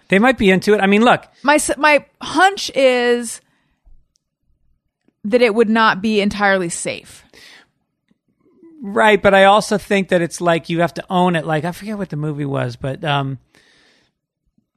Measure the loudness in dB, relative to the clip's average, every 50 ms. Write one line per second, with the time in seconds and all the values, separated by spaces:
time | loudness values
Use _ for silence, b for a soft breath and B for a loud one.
0 | _ _ 0 2 2 2 2 2 2 2 2 2 2 2 2 2 2 2 2 4
1 | 4 4 2 2 0 _ _ _ 0 0 2 2 0 -2 -4 0 2 2 2 2
2 | 0 _ _ _ -16 -6 0 2 2 2 2 -2 -8 -6 -2 0 2 2 2 2
3 | 0 0 -2 -2 -4 -8 -14 -16 _ _ _ _ _ _ _ _ _ _ -20 _
4 | _ _ _ _ _ _ _ _ _ _ _ _ _ _ _ _ _ _ _ _
5 | _ _ _ _ -6 -2 2 2 2 2 2 2 0 2 2 2 2 2 0 0
6 | -2 -2 0 0 0 -2 -2 0 0 0 2 0 -2 -4 -6 -8 -8 -10 -10 -10
7 | -14 -20 -20 -20 _ _ B B B B B B B B _ _ _ _ _ _
8 | _ _ _ _ _ _ _ _ _ _ _ _ -20 -20 -20 -16 -14 -6 -2 0
9 | 2 2 2 4 2 4 4 6 6 6 4 4 2 -2 -4 -6 -4 -2 -2 -2
10 | -2 0 -2 -2 -2 -4 -6 -4 -2 -2 -2 -2 -4 -6 -4 -2 -2 -4 -4 -10
11 | -10 -6 -2 0 0 0 0 -2 -4 -4 -4 -4 -4 -6 -10 -10 -12 -12 -10 -10
12 | -10 -8 -8 -8 -8 -8 -6 -8 -8 -6 -6 -6 -6 -6 -8 -10 -10 -10 -10 -8
13 | -6 -4 -4 -4 -4 -6 -8 -12 _ b b b b b b b b b b b
14 | b b b _ _ _ _ _ _ _ _ _ _ _ _